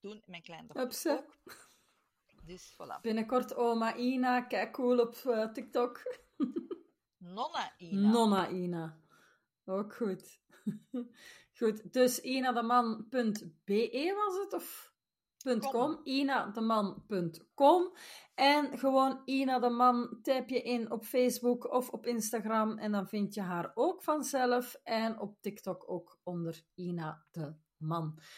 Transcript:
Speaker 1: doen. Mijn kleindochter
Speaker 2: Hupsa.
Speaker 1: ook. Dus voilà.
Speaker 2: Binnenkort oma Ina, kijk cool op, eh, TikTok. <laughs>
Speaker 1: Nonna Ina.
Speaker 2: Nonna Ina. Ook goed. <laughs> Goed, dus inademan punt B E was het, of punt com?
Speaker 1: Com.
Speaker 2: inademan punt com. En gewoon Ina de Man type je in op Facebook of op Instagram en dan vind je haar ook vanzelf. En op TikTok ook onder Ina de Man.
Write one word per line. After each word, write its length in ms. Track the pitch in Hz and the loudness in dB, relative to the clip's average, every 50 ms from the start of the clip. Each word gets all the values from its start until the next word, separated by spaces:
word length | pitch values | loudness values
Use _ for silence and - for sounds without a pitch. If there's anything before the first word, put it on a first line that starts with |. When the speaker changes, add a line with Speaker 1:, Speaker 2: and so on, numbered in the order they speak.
Speaker 1:
doen. 220 | - 202 214 208 _ | -14 -14 -16 -16 _
Mijn 160 | 185 175 170 | -18 -18 -18
kleindochter 420 | - - 165 160 160 - - - 254 | -16 -16 -16 -16 -16 -12 -4 -4 -4
Speaker 2:
Hupsa. 300 | 247 - - - 320 285 | -4 -4 -4 0 0 0
Speaker 1:
ook. 540 | 294 - - - _ _ - - - - _ _ _ _ _ _ _ _ _ _ _ _ _ _ _ - | 0 -2 -12 -20 _ _ -20 -20 -20 -20 _ _ _ _ _ _ _ _ _ _ _ _ _ _ _ -20
Dus 300 | 160 185 180 - - - | -18 -18 -18 -20 -20 -18
voilà. 280 | _ - 127 - - | _ -14 -12 -12 -6
Speaker 2:
Binnenkort 540 | - 226 220 226 220 220 269 247 247 - - | -4 -2 -2 -2 -2 0 0 0 0 0 -2
oma 400 | 240 240 233 233 226 226 226 226 | 0 2 2 2 2 0 -2 -2
Ina, 460 | 240 247 247 262 254 254 247 247 247 | 0 0 0 2 2 2 2 2 0
kijk 320 | 247 - 240 196 226 226 - | 0 -2 -2 -2 -2 -2 -4
cool 260 | 285 247 247 247 240 | 0 2 4 6 4
op, 160 | 233 233 - | 4 2 0
eh, 360 | - - 254 226 220 220 220 | -6 -2 -2 0 0 0 -4
TikTok. 500 | - 277 269 - - 247 240 247 - - - 494 - - _ _ _ | -4 -10 -12 -4 0 0 0 0 -2 -10 -10 -10 -10 -10 _ _ _
<laughs> 800 | - 285 - - - - - - - - _ _ _ _ _ _ | -4 -4 -2 -2 -8 -8 -8 -14 -14 -14 _ _ _ _ _ _
Speaker 1:
Nonna 560 | _ 180 175 185 214 269 320 330 269 190 - - | _ -18 -12 -6 -6 -6 -4 -4 -6 -6 -6 -10
Ina. 320 | _ 175 170 196 196 202 214 | _ -10 -4 0 4 6 6
Speaker 2:
Nonna 400 | 226 233 226 214 196 190 175 - | 6 6 6 4 4 2 2 0
Ina. 500 | 185 185 180 180 175 165 160 156 156 - _ _ _ _ _ _ _ _ _ _ _ _ _ | -2 -4 -4 -4 -4 -6 -6 -8 -12 -16 _ _ _ _ _ _ _ _ _ _ _ _ _
Ook 300 | 190 190 196 202 208 - | -6 -4 -4 -4 -6 -6
goed. 460 | - 240 196 185 - - - - _ _ _ - - - | -4 -4 -4 -4 -6 -10 -20 -20 _ _ _ -20 -8 -8
<laughs> 500 | 208 208 - - _ - 240 247 - - - - - - - _ _ _ | -8 -8 -8 -12 _ -8 -8 -8 -10 -16 -20 -20 -20 -20 -20 _ _ _
Goed, 360 | - 233 220 214 214 - 170 - | 0 0 0 0 -2 -10 -4 4
dus 260 | 254 254 247 247 - | 4 4 4 4 0
inademan 880 | - 254 262 262 254 254 226 240 233 226 247 247 233 226 220 - - - | -4 -4 -2 0 0 0 0 0 0 4 4 4 4 2 -2 -6 -8 -4
punt 360 | 262 254 226 220 202 - - 165 - _ _ | -2 0 0 0 -2 -2 -8 -14 -18 _ _
B 60 | - | 0
E 440 | 202 220 233 - - 269 311 370 403 | 0 0 0 0 -2 -2 -2 -2 -2
was 240 | 415 415 392 359 392 392 | 0 -2 -2 -2 -4 -6
het, 100 | 392 370 | -4 -6
of 400 | - - - - - - - _ _ _ _ _ _ _ _ _ | -8 -8 -10 -16 -16 -18 -20 _ _ _ _ _ _ _ _ _
punt 240 | _ - 262 240 214 202 | _ -2 0 0 0 0
com? 80 | 269 | 0
Speaker 1:
Com. 280 | 247 233 262 311 320 - - | 0 2 2 2 0 -4 -4
Speaker 2:
inademan 1000 | 269 262 277 277 277 262 220 - 202 202 233 220 226 226 214 202 190 - - - | -2 0 2 2 2 2 0 0 -2 -4 -2 0 2 2 2 2 0 -4 -8 -8
punt 400 | - 208 180 175 160 - - - _ _ | -4 -2 -2 -2 -2 -4 -8 -20 _ _
com. 400 | - 277 285 339 359 359 370 - - - - - - - _ _ | 6 8 8 8 8 6 0 -4 -16 -20 -20 -20 -20 -20 _ _
En 420 | - 269 277 294 294 285 - - | 4 6 6 6 6 4 0 -2
gewoon 440 | - 269 269 262 262 262 262 254 - - | 0 0 4 6 6 4 4 2 -2 -6
Ina 340 | 254 269 269 269 262 254 247 | -2 0 0 2 2 2 2
de 100 | 240 240 | 2 2
Man 500 | 240 240 247 247 247 240 233 - - - | 4 6 6 6 6 4 0 -4 -8 -6
type 320 | - 320 262 262 254 254 262 | -2 0 0 0 0 -2 -4
je 80 | - | -4
in 300 | - 233 247 233 226 - | -2 0 -2 -2 -2 -4
op 140 | - 220 - | -6 -8 -6
Facebook 640 | - - 254 254 247 247 - 240 247 240 247 - - | -2 2 4 4 4 2 2 2 0 0 0 -2 -2
of 180 | - 254 247 - | -2 -2 -2 -2
op 160 | - 220 - | -10 -8 -4
Instagram 720 | 240 240 226 220 - 240 220 208 220 226 220 220 220 214 | -4 -2 -2 -2 -2 -4 -4 -2 0 2 2 2 0 -2
en 140 | 214 214 214 | -4 -4 -2
dan 160 | 208 202 190 | -2 -2 -2
vind 260 | - 220 208 202 196 - | -2 -2 -4 -4 -2 -4
je 80 | 208 | -6
haar 300 | 190 175 175 170 170 - - | -6 -4 -4 -4 -4 -6 0
ook 300 | 226 277 359 359 - - | 0 0 0 0 -2 -2
vanzelf. 720 | 320 302 302 247 - 277 254 254 247 247 247 247 - - - _ | -2 0 0 -2 -2 0 2 2 4 2 2 0 -4 -14 -14 _
En 360 | - 226 220 220 226 220 - | -4 -2 0 0 -2 -4 -6
op 220 | 208 208 - _ | -8 -10 -10 _
TikTok 480 | - 196 202 - - 190 175 - - - | -10 -10 -10 -8 -8 -8 -8 -8 -8 -8
ook 300 | 180 170 170 - - _ _ | -8 -8 -8 -12 -20 _ _
onder 400 | 180 175 175 165 160 160 - _ _ _ | -8 -6 -4 -4 -6 -8 -10 _ _ _
Ina 500 | - 180 175 175 170 160 151 151 - _ _ | -10 -8 -6 -6 -4 -6 -6 -8 -10 _ _
de 240 | - 165 151 147 160 - _ _ _ | -10 -8 -8 -8 -10 -14 _ _ _
Man. 420 | _ 156 156 170 165 160 156 156 - - - - | _ -4 -2 -2 -2 -2 -4 -8 -10 -18 -20 -20